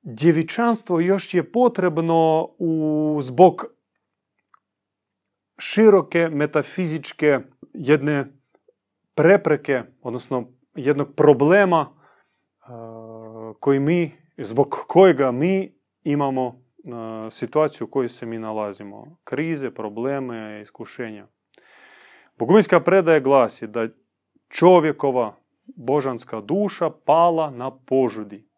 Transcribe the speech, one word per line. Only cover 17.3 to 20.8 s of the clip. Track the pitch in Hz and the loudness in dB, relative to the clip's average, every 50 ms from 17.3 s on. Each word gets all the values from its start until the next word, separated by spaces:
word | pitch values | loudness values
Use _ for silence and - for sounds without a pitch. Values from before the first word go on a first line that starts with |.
situaciju | - - - 113 - 151 156 147 147 - 117 | -12 -12 -12 -4 0 0 0 0 -2 -8 -14
u | - | -6
kojoj | - 139 127 120 | -4 -4 -4 -4
se | 123 - 123 | -8 -12 -14
mi | 117 113 113 | -12 -10 -10
nalazimo. | 110 110 107 107 107 104 98 - 104 101 101 107 113 147 170 _ _ | -10 -8 -8 -8 -8 -8 -10 -14 -18 -18 -18 -20 -20 -20 -20 _ _
Krize, | - - 120 160 165 165 147 135 120 | -10 -8 -6 -6 -6 -6 -6 -8 -10
probleme, | - - 107 104 104 113 120 139 139 139 135 123 117 113 110 107 104 104 | -10 -10 -12 -10 -8 -8 -6 -6 -6 -6 -8 -10 -12 -12 -14 -14 -16 -18
iskušenja. | 104 - _ _ | -20 -20 _ _